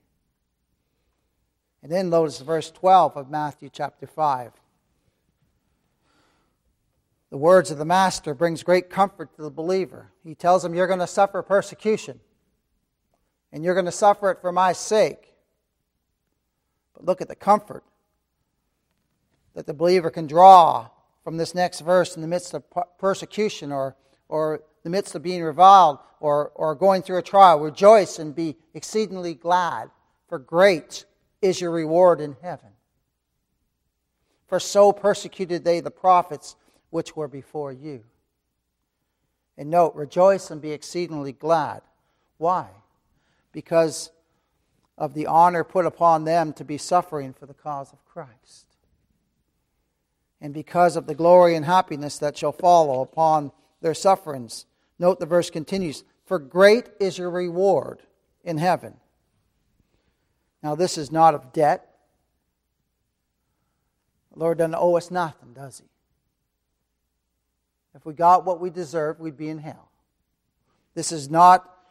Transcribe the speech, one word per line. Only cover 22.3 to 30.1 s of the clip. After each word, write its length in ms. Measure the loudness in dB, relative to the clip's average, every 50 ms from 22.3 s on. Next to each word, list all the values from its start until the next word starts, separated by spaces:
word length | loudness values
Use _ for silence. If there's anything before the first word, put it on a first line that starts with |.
| -8 -8 -8 -10 -14
of 140 | -14 -14 _
per-, 140 | -10 -10 -10 -10 _ _
persecution 720 | -4 -4 -4 -4 -8 -10 -6 -4 -4 -4 -6 -8 -12 -8
or, 240 | -8 -6 -8 -8 -10 _ _ _ _ _ _ -8
or 340 | -6 -4 -4 -4 -6 -8 _ _ _ _
the 80 | -10 -6
midst 240 | -6 -6 -6 -6 -10
of 80 | -10
being 200 | -8 -8 -6 -6
reviled 560 | -6 -4 2 6 8 10 10 10 8 6 2 -2 _ _ _ _
or, 320 | -4 -2 -2 -2 -4 -6 -6
or 200 | -6 -4 -4 -2
going 280 | 0 2 2 2 0
through 160 | -2 -6 -6 -6
a 40 |
trial. 380 | -4 2 6 8 8 8 8 6
"Rejoice 580 | 0 -4 0 4 6 8 8 8 4 0 -6 -12
and 160 | -14 -12 -10
be 220 | -8 -8 -8 -10 _ _ _ -20
exceedingly 600 | -18 -14 -8 -6 -6 -6 -6 -8 -10 -10 -10 -12
glad, 560 | -8 -2 0 0 0 0 -2 -6 -8 -12 -14 _ _ _ _